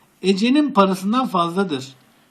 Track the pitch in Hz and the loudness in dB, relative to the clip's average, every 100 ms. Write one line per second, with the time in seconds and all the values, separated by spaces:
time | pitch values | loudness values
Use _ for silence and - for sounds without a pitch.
0 | _ _ 185 190 240 285 294 - 196 190 | _ _ -2 0 2 2 2 2 2 2
1 | 190 247 254 185 170 175 196 135 127 - | -2 -2 0 0 -2 -2 -4 -4 -8 -18
2 | _ _ _ | _ _ _